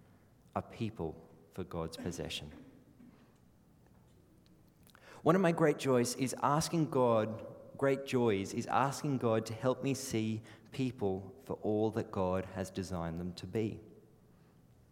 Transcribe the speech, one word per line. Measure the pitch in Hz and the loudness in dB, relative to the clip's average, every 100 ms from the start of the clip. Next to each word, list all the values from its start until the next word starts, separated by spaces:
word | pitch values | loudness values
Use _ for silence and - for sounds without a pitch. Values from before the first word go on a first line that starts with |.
| - - - _ - 101 | -20 -20 -20 _ -10 -8
a | |
people | - - 113 - 80 - - - - | -8 -8 -8 -6 -8 -8 -18 -20 -16
for | - | -12
God's | 87 85 82 - | -8 -6 -6 -6
possession. | 92 82 76 - 76 - - - - - - - - _ - - _ - - - - - - - - - - - - - - - | -8 -6 -8 -8 -12 -16 -20 -20 -20 -20 -20 -20 -20 _ -20 -20 _ -20 -20 -20 -20 -20 -20 -20 -20 -20 -20 -20 -20 -20 -20 -2
One | - 185 | 4 6
of | |
my | 175 | 6
great | 165 160 147 | 6 4 4
joys | 135 127 120 - | 4 4 4 0
is | 131 - | -4 0
asking | 127 147 - 170 151 | 2 2 2 0 2
God, | 135 123 113 110 110 - - - - | 4 4 4 2 -4 -10 -16 -16 -2
great | 139 139 - | 0 0 0
joys | 127 120 98 95 | 2 4 4 0
is | 117 - | -4 0
asking | 104 135 131 151 127 | 2 2 0 -2 0
God | 120 110 110 | 2 2 0
to | |
help | 110 131 127 | -2 -2 0
me | 139 | -2
see | 131 - 113 110 110 - - - | -2 -2 -2 0 -4 -8 -20 -12
people | - 131 117 101 95 95 - - | -4 -4 -2 -2 -2 -6 -12 -8
for | 87 | -4
all | 101 107 110 | 0 2 2
that | 113 107 | 0 -4
God | 104 92 92 92 95 | -2 0 0 -2 -6
has | 92 | -6
designed | - 87 90 82 82 | -6 -6 -4 -4 -4
them | 90 | -6
to | 87 92 | -8 -6
be. | 113 107 - - - - - - - - - - - - | -2 -2 -4 -14 -20 -20 -20 -20 -20 -20 -20 -20 -20 -20